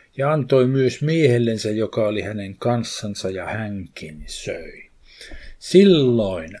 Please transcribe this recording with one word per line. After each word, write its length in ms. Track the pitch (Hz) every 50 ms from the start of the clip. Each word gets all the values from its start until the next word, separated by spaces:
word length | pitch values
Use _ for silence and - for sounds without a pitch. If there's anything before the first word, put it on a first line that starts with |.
| _ _ _
ja 160 | - 135 143 156
antoi 340 | 156 135 127 139 131 127
myös 360 | 123 135 135 131 123 120 - 147
miehellensä, 680 | 151 160 165 160 131 120 120 120 117 113 107 107 110
joka 360 | 107 110 110 98 - - 110
oli 160 | 104 107 107 95
hänen 340 | 101 107 107 101 98 95 -
kanssansa, 720 | - 123 120 120 110 - - - - 104 101 - - 95
ja 140 | 95 92 90
hänkin 800 | - 107 107 110 104 101 98 90 82 _ - - 78 76 76 -
söi. 580 | - - - - - 90 - - - - - - _ _ _ _ - - - - - - - - - - -
Silloin 920 | - - - 180 202 202 180 156 139 127 120 117 107 98 95 87 80 80 87 -